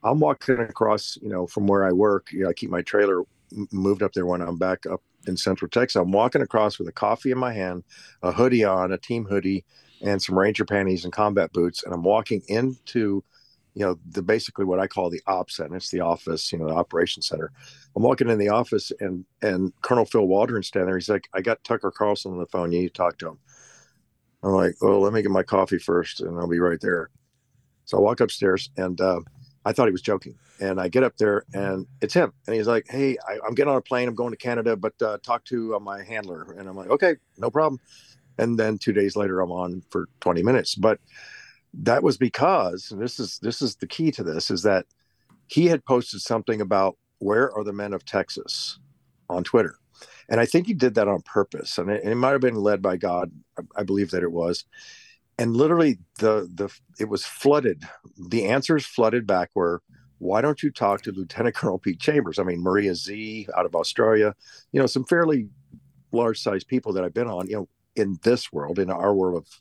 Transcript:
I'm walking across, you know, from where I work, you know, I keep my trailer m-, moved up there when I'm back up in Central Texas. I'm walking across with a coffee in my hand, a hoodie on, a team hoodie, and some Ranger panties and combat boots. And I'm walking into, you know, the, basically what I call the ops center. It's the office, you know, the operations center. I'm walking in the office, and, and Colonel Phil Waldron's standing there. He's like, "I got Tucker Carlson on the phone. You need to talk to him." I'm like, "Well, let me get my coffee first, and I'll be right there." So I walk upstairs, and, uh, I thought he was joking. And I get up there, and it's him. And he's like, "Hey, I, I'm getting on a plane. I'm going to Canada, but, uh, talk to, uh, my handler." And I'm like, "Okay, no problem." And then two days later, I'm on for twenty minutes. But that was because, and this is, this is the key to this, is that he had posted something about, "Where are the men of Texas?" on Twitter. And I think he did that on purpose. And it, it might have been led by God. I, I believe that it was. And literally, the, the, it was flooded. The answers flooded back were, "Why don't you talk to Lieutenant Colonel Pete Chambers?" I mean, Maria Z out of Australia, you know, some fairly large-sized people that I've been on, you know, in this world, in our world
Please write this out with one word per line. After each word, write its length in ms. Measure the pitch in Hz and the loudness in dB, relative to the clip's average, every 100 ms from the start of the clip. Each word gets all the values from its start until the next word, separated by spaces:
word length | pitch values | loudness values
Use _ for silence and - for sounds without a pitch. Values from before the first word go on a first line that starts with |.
I'm 160 | 110 147 | 0 2
walking 400 | 151 139 - 123 | 2 0 0 0
across, 580 | 113 - 107 107 - - | 0 0 0 0 -2 -10
you 60 | 107 | -6
know, 180 | 92 90 | -4 -4
from 220 | - 101 | -2 2
where 160 | 98 | 4
I 80 | 95 | 4
work, 400 | 90 104 98 - | 4 4 2 -2
you 100 | 80 | -4
know, 80 | 92 | -2
I 40 | |
keep 160 | 85 90 | -2 -4
my 120 | 87 | -4
trailer 400 | 87 104 101 90 - _ _ 95 | 0 2 4 2 -2 _ _ -12
m-, 120 | 98 | -8
moved 320 | 95 98 98 | -2 0 2
up 120 | 101 | 0
there 120 | 95 87 | -2 -2
when 160 | 87 | -2
I'm 160 | 87 85 | -4 -2
back 260 | 92 92 | -2 -2
up 160 | 90 90 - _ - | -4 -8 -10 _ -8
in 100 | 90 | -4
Central 320 | - 95 85 | -2 -2 -2
Texas. 280 | 117 123 98 | 0 2 2
I'm 120 | 92 | 2
walking 280 | 98 123 - | 2 2 2
across 380 | - 110 107 - | 0 2 0 -2
with 100 | 85 | -8
a 40 | |
coffee 380 | - 104 113 135 | -2 -2 0 -2
in 60 | 127 | -2
my 160 | 127 | -2
hand, 320 | 110 92 90 - - - _ | -4 -4 -6 -12 -20 -20 _
a 100 | 90 | -4
hoodie 320 | 87 127 120 | 2 4 6
on, 260 | 101 92 92 | 4 2 0
a 60 | 92 | -2
team 300 | - 117 104 | -4 -6 -2
hoodie, 400 | 101 95 98 - _ _ _ | -2 0 -2 -6 _ _ _
and 220 | 101 98 | -2 -2
some 160 | - 92 | 0 2
Ranger 260 | 101 107 | 2 2
panties 400 | 101 104 95 92 | 0 0 2 0
and 80 | 87 | -4
combat 400 | - 104 101 82 | 0 2 2 0
boots. 300 | 90 87 - | 0 0 -2
And 100 | - | -6
I'm 100 | 87 | 0
walking 380 | 90 107 110 104 - | 2 2 2 -4 -2
into, 720 | 110 131 127 - 120 104 98 - _ _ _ _ | -2 -2 -4 -6 -2 0 -2 -6 _ _ _ _
you 100 | - | -4
know, 140 | 98 87 85 | -2 -2 -6
the, 140 | 95 | -6
basically 420 | 87 110 - - | 0 0 -2 -4
what 160 | 95 90 | -2 0
I 60 | 98 | -2
call 240 | - 87 | -2 -4
the 100 | 85 - | -4 -4
ops 320 | 95 90 - | -4 -4 -8
center. 180 | 78 90 | -8 -8
It's 140 | - | -6
the 100 | 92 | -2
office, 500 | 85 85 - 80 - | 0 -2 -2 -6 -4
you 80 | 85 | -4
know, 100 | 80 | -2
the 60 | |
operations 540 | 82 87 85 90 - - | -2 0 0 0 -2 -6
center. 240 | 80 80 - - - _ | -6 -8 -12 -20 -20 _
I'm 80 | - | 0
walking 280 | 120 131 117 | 2 2 2
in 80 | 110 | 2
the 100 | 101 | 2
office, 440 | 110 123 107 - - | 2 0 -2 -4 -6
and, 280 | 98 92 - _ | -6 -8 -10 _
and 320 | 107 92 92 - | -2 0 -2 -4
Colonel 240 | - 123 107 | 0 2 4
Phil 200 | 113 95 | 2 4
Waldron's 420 | 98 117 117 - | 4 2 0 -4
standing 180 | 101 92 | -2 0
there. 100 | 92 | -2
He's 140 | 87 | 0
like, 180 | 98 - | -2 -2
"I 80 | 95 | -4
got 200 | 98 113 | -2 -2
Tucker 260 | - 113 98 | -2 -4 -4
Carlson 420 | - 104 101 98 | -2 0 0 -4
on 60 | 90 | -8
the 80 | 85 | -6
phone. 260 | 95 87 | -4 0
You 80 | 87 | 0
need 60 | 90 | -2
to 60 | |
talk 240 | - 87 - | 0 -2 -2
to 100 | 82 | -10
him." 100 | 78 _ _ - - _ _ _ _ _ _ | -14 _ _ -20 -20 _ _ _ _ _ _
I'm 100 | 98 | 0
like, 240 | 95 92 - | 2 2 2
"Well, 200 | 107 98 | 4 4
let 120 | 98 | 4
me 80 | 110 | 2
get 100 | 101 | 2
my 120 | 95 | 0
coffee 360 | 90 98 92 90 | 2 2 2 0
first, 420 | - 85 80 - | 0 0 0 -6
and 180 | 87 85 | -8 -4
I'll 100 | 85 | -2
be 120 | 85 | 2
right 200 | 87 82 | 2 0
there." 300 | - 85 80 _ _ _ _ _ _ _ | -2 -2 -4 _ _ _ _ _ _ _
So 140 | - 95 | -2 2
I 20 | |
walk 200 | 104 120 | 4 4
upstairs, 500 | 117 - 98 95 - - | 0 2 0 0 -2 -6
and, 200 | 92 90 | -4 0
uh, 180 | 95 87 - - - _ 104 | 0 0 -4 -18 -20 _ -4
I 80 | |
thought 140 | 123 113 | 2 2
he 40 | |
was 80 | 92 | 2
joking. 360 | - 98 - - _ _ | -2 -2 -4 -16 _ _
And 220 | 98 95 | -4 -2
I 80 | 92 | 0
get 140 | 123 | 2
up 140 | 131 - | 2 2
there, 260 | 104 101 - | 0 0 -2
and 340 | 98 98 95 - - | -6 -4 -4 -8 -8
it's 140 | - | -2
him. 180 | 175 127 - - | 2 0 -2 -6
And 100 | 113 | -2
he's 100 | 107 | 0
like, 200 | 117 - | 0 -2
"Hey, 280 | 131 135 120 95 | -2 -2 -2 -8
I, 100 | 107 107 | -8 -4
I'm 80 | |
getting 160 | 120 143 | 0 2
on 60 | 135 | 0
a 60 | |
plane. 260 | - 123 123 | 0 -2 -2
I'm 60 | |
going 160 | 113 120 | -4 -6
to 60 | 110 | -6
Canada, 380 | 123 117 113 107 | -4 -2 0 0
but, 240 | 107 - | -4 -2
uh, 160 | 110 104 | -4 -4
talk 220 | - 117 - | -4 -4 -2
to, 280 | 120 113 | -6 -4
uh, 40 | 104 | -4
my 240 | 101 101 | -6 -10
handler." 520 | 98 113 98 85 - 90 | -10 -10 -10 -14 -14 -16
And 100 | 95 | -14
I'm 80 | 95 | -12
like, 140 | 92 | -2
"Okay, 260 | 143 180 151 _ - | 2 2 0 _ -6
no 140 | 107 | -2
problem." 300 | 147 156 131 - - - _ _ - | 0 0 -2 -12 -20 -20 _ _ -2
And 200 | 117 113 | 0 2
then 200 | 110 107 | 0 0
two 140 | - | 0
days 240 | 104 98 104 | 2 2 0
later, 240 | 98 92 | -2 0
I'm 100 | 90 | -2
on 320 | 87 90 90 - | -4 -6 -8 -6
for 180 | 92 92 _ | -6 -6 _
twenty 220 | 95 85 | 0 2
minutes. 320 | 101 127 - | 2 2 0
But 240 | - 110 - _ - - - - _ _ | 0 2 2 _ -20 -20 -20 -20 _ _
that 280 | - 110 120 | -4 2 4
was 140 | 160 117 | 4 2
because, 760 | 127 - 156 180 92 92 - | 0 2 2 4 2 -2 -10
and 100 | 101 | -8
this 200 | 120 - | -8 -6
is, 180 | 110 - | -10 -6
this 200 | 107 - | -6 -4
is 160 | 123 - | -4 -6
the 100 | - | -10
key 240 | - 160 | -2 -2
to 100 | - | -2
this, 260 | 87 80 - | -4 -4 -4
is 120 | 95 | 0
that 240 | 104 95 - _ _ _ _ _ _ | 2 2 0 _ _ _ _ _ _
he 200 | 151 175 | 2 4
had 180 | 156 | 4
posted 360 | - 123 - 98 | 2 0 0 -8
something 400 | - 113 107 110 | -4 -2 0 -2
about, 360 | 101 101 95 - _ _ | 0 2 2 0 _ _
"Where 340 | 98 107 135 | 0 2 2
are 120 | 107 | 0
the 80 | 104 | -6
men 200 | 101 104 | -6 -6
of 120 | 95 | -6
Texas?" 760 | - 101 - - - - - - _ _ _ _ - | -2 -2 -2 -6 -10 -8 -8 -12 _ _ _ _ -8
on 160 | 87 | -6
Twitter. 320 | 90 117 104 - _ _ - - - | 0 2 2 -4 _ _ -20 -20 -2
And 120 | 113 | 2
I 60 | 117 | 4
think 200 | 165 185 | 2 2
he 80 | |
did 200 | 180 131 | 2 2
that 140 | 110 101 | 2 2
on 140 | 90 | 0
purpose. 560 | - 104 98 - - - | -2 -2 -2 -4 -8 -4
And 120 | 90 | -2
it, 120 | 104 | -2
it 100 | 104 | 0
might 180 | 117 131 | 0 2
have 80 | 139 | 4
been 140 | 127 | 2
led 260 | 113 101 98 | 2 0 0
by 140 | 95 90 | 0 -2
God. 340 | 95 87 87 76 _ - | -2 -2 -4 -10 _ -18
I, 220 | 87 - | -12 -8
I 20 | |
believe 280 | 101 101 98 | -2 0 0
that 120 | 90 | -2
it 100 | 87 | -2
was. 320 | 85 85 87 - - - - - _ _ - | -2 -2 -4 -8 -20 -20 -20 -20 _ _ -4
And 180 | 117 117 | 0 2
literally, 420 | 156 170 156 98 - - | 4 6 4 2 -6 0
the, 320 | 110 107 90 | 2 2 0
the, 160 | 90 101 - _ - | -6 -8 -8 _ -8
it 100 | 107 | -4
was 160 | 101 | -4
flooded. 580 | - - 139 147 123 76 - - - - 87 | -6 0 4 4 2 -2 -8 -20 -20 -18 -4
The 160 | 117 | -2
answers 400 | 123 127 - 156 | 2 0 2 0
flooded 420 | - - 110 120 104 | 0 2 2 2 0
back 240 | 92 87 | 0 0
were, 280 | 101 85 85 - _ _ _ | 0 0 0 -6 _ _ _
"Why 240 | 90 104 | -2 0
don't 200 | 143 143 | 2 0
you 80 | 147 | -4
talk 300 | - 101 98 | 0 0 0
to 100 | 113 | -4
Lieutenant 420 | 95 92 - 117 | -8 -10 -2 -2
Colonel 240 | - - 92 | 0 -4 -2
Pete 200 | 101 82 | -4 -2
Chambers?" 400 | - 151 95 90 | 2 2 0 -2
I 40 | |
mean, 180 | 92 87 | -2 -2
Maria 340 | 92 101 101 | 2 2 2
Z 540 | 85 98 104 110 110 - 87 | -2 -8 -10 -10 -10 -4 -2
out 80 | |
of 100 | 87 | 0
Australia, 600 | 82 82 - 113 107 107 - - - _ | 0 -2 2 4 4 4 0 -12 -20 _
you 80 | 139 | 0
know, 60 | 131 | 0
some 180 | 131 | 0
fairly 440 | 127 170 165 143 107 - _ - _ _ _ | 0 2 4 2 -2 -12 _ -20 _ _ _
large-sized 560 | 117 117 107 110 95 - | 0 0 0 -2 -4 -2
people 240 | 127 110 | -2 -2
that 120 | 95 | -2
I've 100 | 90 | -2
been 140 | 110 120 | -2 -4
on, 180 | 90 92 | -4 -4
you 100 | 104 | -6
know, 120 | 90 _ _ - | -8 _ _ -2
in 220 | 101 90 | -2 0
this 300 | 113 120 - | 2 2 0
world, 260 | 78 71 87 | -8 -4 -2
in 120 | 92 | -2
our 240 | 92 98 | 0 2
world 320 | 98 92 87 - - | 4 2 0 -6 -12